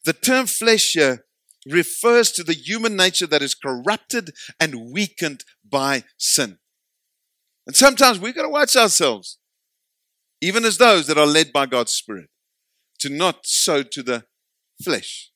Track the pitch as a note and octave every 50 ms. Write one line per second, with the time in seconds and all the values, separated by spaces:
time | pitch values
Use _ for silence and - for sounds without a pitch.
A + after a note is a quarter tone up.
0 | _ - D#3+ _ - - C4 B3+ C4 G#3 - - A3 A3+ A3+ G#3 - - - E3
1 | D3+ C3+ B2+ A2+ _ _ _ _ _ _ _ _ - C3+ C#3+ F3 E3 - - -
2 | - A#3 A#3 A#3+ A3+ - - - F3 D#3 E3 D3 B2 D3 G3+ A3+ A3+ G#3+ G#3 G3
3 | F3+ F#3 F3 - F#3 D#3+ D#3 D3 C#3 C3+ - _ - C#3 C3 B2 B2 F3+ G#3+ A3
4 | _ _ - A#3+ G3+ E3 - - - - - _ D#3+ D#3 C#3 A#2 A2+ A#2+ C3 F#3
5 | G#3 F#3+ _ - F3 D#3 C#3+ B2+ - _ _ _ _ _ - C#3 C3+ C#3 C#3 B2+
6 | A2+ _ _ _ - - - - C#3 G#2+ F#2 _ _ _ _ _ _ _ _ _
7 | _ _ _ _ _ _ _ _ _ _ _ _ _ - C3+ - B3+ C#4 C4 -
8 | C#4 B3+ A3+ F#3 F3+ A3+ B3+ E4+ D#4 D#4 C#4+ D4 D4 - - B3+ A#3 G3+ - -
9 | E3+ C#3 A2+ G2+ - - - _ _ _ _ _ _ _ _ _ _ _ _ _
10 | _ _ _ _ _ _ _ _ D3+ F3 F#3+ A3+ A3+ A3+ F#3+ - B3 A#3+ G#3+ F3+
11 | D3+ C#3 D#3 D3 D3+ D3 D3 D#3 D#3+ - - D3 C#3 C3 C3 B2 A#2+ - - -
12 | - - G#2+ F#2 D#2+ _ _ _ _ _ _ _ _ _ _ _ _ _ _ _
13 | - C#3+ C#3 D3 F3 F#3 D#3+ _ _ - - - - - E3 C#3+ C#3 B2 - D3
14 | B2+ B2 B2+ A#2 A2+ _ _ _ _ _ _ _ _ _ _ _ - - D3+ G#2
15 | - - - - - _ _